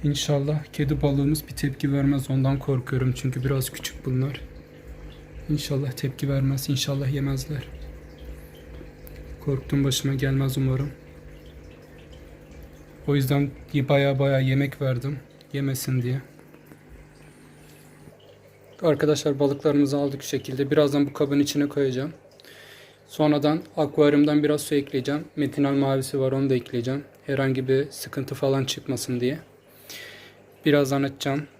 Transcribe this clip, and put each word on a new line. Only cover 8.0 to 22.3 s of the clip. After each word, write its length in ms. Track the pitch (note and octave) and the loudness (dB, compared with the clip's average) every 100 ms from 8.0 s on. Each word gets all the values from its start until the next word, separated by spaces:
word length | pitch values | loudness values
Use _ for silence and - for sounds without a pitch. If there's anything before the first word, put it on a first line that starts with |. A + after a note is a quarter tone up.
| - - - - - - - - - - - - - - - | -18 -18 -14 -14 -16 -20 -18 -16 -18 -18 -18 -16 -16 -8 -4
Korktuğum 380 | C3+ - C#3+ | -4 0 2
başıma 300 | C#3 B2+ C#3 | 2 2 0
gelmez 440 | C3+ C3+ C3+ C3+ C3 | 0 0 2 2 2
umarım. 340 | C3+ C3 C#3+ - - - - - - - - - - - - - - - - - - - - - - | 0 0 -2 -6 -18 -20 -20 -20 -20 -18 -20 -20 -20 -20 -20 -20 -20 -20 -20 -20 -20 -20 -20 -12 0
O 80 | C#3+ | 0
yüzden 360 | C3 C#3 C#3+ - - | 2 2 0 -2 -4
baya 460 | D3 C3 C#3+ C#3 C3+ | -2 4 4 4 2
baya 200 | C#3 C3+ | 2 4
yemek 420 | C3 C3+ C#3 - | 2 2 0 -2
verdim. 380 | C3+ B2+ C3 D3 - - - | -2 -2 -4 -8 -10 -20 -10
Yemesin 480 | C#3 C#3 C3 - C3 | -4 -2 -2 -2 0
diye. 200 | A#2+ C3 - - - - - - - - - - - - - - - - - - - - - - - - - - | 0 -4 -6 -20 -20 -20 -20 -20 -20 -20 -20 -20 -20 -20 -20 -20 -20 -20 -20 -20 -20 -20 -20 -20 -20 -20 -20 -2
Arkadaşlar 580 | F3 D3 D3+ C#3+ - C#3 | 2 4 4 2 2 2
balıklarımızı 580 | C#3+ C#3 D#3 C#3+ C#3+ C#3+ | 2 2 2 4 4 2
aldık 260 | C#3+ C3 | 0 -2
şu 60 | - | -4
şekilde. 420 | C3+ - C3 C3+ | -6 -4 -4 2
Birazdan 360 | D3 D3 C#3+ C#3+ | 4 4 4 0
bu 60 | |
kabın 260 | C#3+ C#3+ C#3+ | 2 0 2
içine 300 | C#3 D3 C#3+ | 2 2 0
koyacağım. 440 | C#3+ C3+ B2+ C#3+ E3 - | 2 0 0 -4 -8 -20